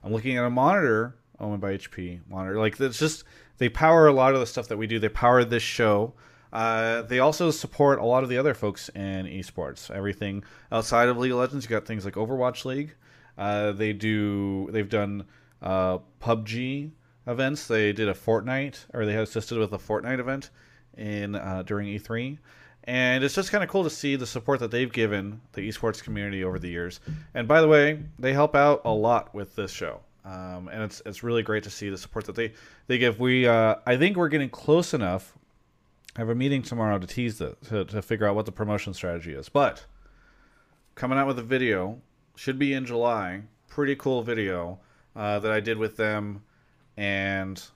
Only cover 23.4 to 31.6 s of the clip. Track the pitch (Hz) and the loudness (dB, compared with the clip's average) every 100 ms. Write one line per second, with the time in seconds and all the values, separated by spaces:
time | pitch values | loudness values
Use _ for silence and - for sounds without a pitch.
23.4 | 185 208 185 196 170 - 143 139 123 131 | -2 -2 0 0 0 -2 -2 -2 -2 -6
24.4 | 113 135 117 120 127 117 110 101 98 107 | 0 0 0 -2 -2 0 0 0 -4 -10
25.4 | - - 101 107 113 104 - 104 101 98 | -14 -10 -8 -4 -4 -4 -8 -6 -6 -4
26.4 | 92 92 87 85 87 90 - - - 123 | -4 -4 -6 -6 -8 -10 -12 -12 -10 -8
27.4 | 113 156 156 151 147 151 151 - 127 139 | 4 6 8 8 6 2 -8 -4 0 4
28.4 | 147 143 143 143 117 110 110 117 - 104 | 4 6 6 6 2 2 4 2 0 -10
29.4 | 98 - 95 - 85 53 - _ 95 92 | -10 -8 -8 -6 -8 -8 -16 _ -16 -14
30.4 | 92 90 90 107 107 - - 98 117 117 | -12 -12 -12 -8 -8 -8 -14 -10 -2 -2
31.4 | 110 107 | 0 -2